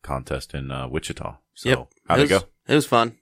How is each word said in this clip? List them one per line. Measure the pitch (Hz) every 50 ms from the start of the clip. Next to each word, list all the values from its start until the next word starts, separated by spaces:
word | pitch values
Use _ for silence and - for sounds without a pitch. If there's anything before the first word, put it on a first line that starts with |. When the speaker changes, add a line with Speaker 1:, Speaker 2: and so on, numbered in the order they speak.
| _
Speaker 1:
contest | - 69 65 64 - - - - - -
in, | 69 67 67
uh, | 67 65 65 -
Wichita. | 62 - - - - - - - - - _ _ _
So, | - - 123
Speaker 2:
Yep. | 127 123 123 _ _ _ _ -
Speaker 1:
how'd | - -
Speaker 2:
It | 143
Speaker 1:
it | 143
go? | -
Speaker 2:
was, | 98 92 - _ _ _ -
it | 127
was | 151 139
fun. | - - 117 117 120 117 _